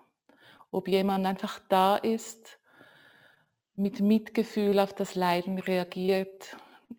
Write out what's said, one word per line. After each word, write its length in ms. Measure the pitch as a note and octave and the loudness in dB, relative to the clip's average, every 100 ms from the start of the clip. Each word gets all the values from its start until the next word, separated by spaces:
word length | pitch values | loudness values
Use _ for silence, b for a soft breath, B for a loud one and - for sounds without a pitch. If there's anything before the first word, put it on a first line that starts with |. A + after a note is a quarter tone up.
| _ _ _ B B B B | _ _ _ B B B B
ob 160 | F#3+ F#3 | -6 0
jemand 380 | F#3+ G3 F#3+ | 0 2 0
einfach 360 | F#3+ F#3+ G#3 - - | -2 -2 -6 -10 0
da 260 | F#3+ F#3+ G3+ | 4 4 2
ist, 640 | A3+ A3+ - - - - b b b b b b b b b b _ | 0 -4 -6 -20 -20 -20 b b b b b b b b b b _
mit 260 | G3+ G3 G3+ | -4 -2 2
Mitgefühl 760 | G3+ A3 A3 - A3 G#3+ G3+ G3+ | 4 4 2 -4 -2 0 2 4
auf 120 | G3 | 2
das 220 | G3 G3 | -2 -6
Leiden 440 | F#3 F3+ F3 F3 F#3+ | 0 0 0 -2 -4
reagiert, 960 | F#3+ F#3 F3+ F#3 F#3 F#3+ F#3+ - - - B B B | -2 -2 -2 -2 0 0 -2 -10 -18 -18 B B B